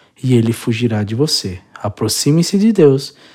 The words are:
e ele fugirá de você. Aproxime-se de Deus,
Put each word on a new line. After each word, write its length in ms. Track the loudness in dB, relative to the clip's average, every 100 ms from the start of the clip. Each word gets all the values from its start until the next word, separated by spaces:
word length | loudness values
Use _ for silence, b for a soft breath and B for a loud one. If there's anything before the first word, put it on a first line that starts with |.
| b _
e 120 | 0
ele 200 | 2 2
fugirá 500 | -2 -4 -4 -2 -2
de 100 | -4
você. 460 | -2 -2 -2 -6 -10 -16 -10
Aproxime-se 760 | -10 -6 -6 -2 0 0 0 2
de 140 | 2
Deus, 400 | 4 4 4 -2 b b